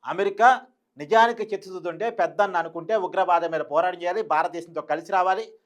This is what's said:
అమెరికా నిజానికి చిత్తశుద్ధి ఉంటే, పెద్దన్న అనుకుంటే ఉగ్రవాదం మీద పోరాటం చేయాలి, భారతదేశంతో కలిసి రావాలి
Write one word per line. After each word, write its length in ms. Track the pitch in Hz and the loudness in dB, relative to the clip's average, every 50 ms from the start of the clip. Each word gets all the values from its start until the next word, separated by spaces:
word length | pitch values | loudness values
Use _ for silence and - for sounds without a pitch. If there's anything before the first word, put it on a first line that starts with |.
| _ 127 | _ -8
అమెరికా 360 | 151 180 202 202 196 - 220 247 254 247 247 _ _ _ _ _ _ 135 | -4 -2 -2 -2 2 6 6 6 6 4 -2 _ _ _ _ _ _ -14
నిజానికి 420 | 147 147 214 226 226 233 233 226 214 214 | -4 2 4 6 6 4 2 -4 -6 -6
చిత్తశుద్ధి 380 | 208 190 - 185 185 180 165 175 | -6 -8 -8 -10 -14 -8 -8 -8
ఉంటే, 140 | 165 165 208 233 226 - | -6 -4 -6 -6 -2 -2
పెద్దన్న 360 | 175 160 151 - 202 196 185 175 | -2 -2 2 0 0 0 0 -4
అనుకుంటే 320 | 165 165 160 170 160 170 220 214 185 | -4 -4 -8 -10 -6 -2 -2 -2 -2
ఉగ్రవాదం 440 | 170 147 180 185 175 175 175 170 165 160 | -2 0 0 2 4 2 2 2 0 -4
మీద 80 | 156 147 143 | -4 -6 0
పోరాటం 260 | 143 156 170 185 180 175 | 0 0 0 0 -2 -4
చేయాలి, 200 | 170 175 180 220 220 147 156 | -4 -4 -2 -4 -2 0 0
భారతదేశంతో 480 | 151 165 175 165 170 160 165 165 156 151 - | 0 0 0 -4 -8 -12 -10 -10 -10 -4 -4
కలిసి 200 | 151 160 160 160 190 | -6 -6 -4 -2 0
రావాలి 280 | 190 180 185 190 202 226 220 - _ _ | 2 2 2 0 0 -4 -10 -16 _ _